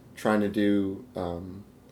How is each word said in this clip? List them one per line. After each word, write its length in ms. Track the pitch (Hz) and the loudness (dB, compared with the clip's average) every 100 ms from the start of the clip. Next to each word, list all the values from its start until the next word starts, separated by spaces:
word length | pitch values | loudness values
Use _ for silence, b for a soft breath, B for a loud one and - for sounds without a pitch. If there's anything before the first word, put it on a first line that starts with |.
| - - | -20 -4
trying 240 | 110 107 | 2 2
to 80 | 104 | 2
do, 540 | 104 101 101 98 98 - 92 | 2 2 2 0 -4 -8 -6
um, 480 | 90 87 92 95 101 - - | -4 -6 -8 -12 -16 -20 -20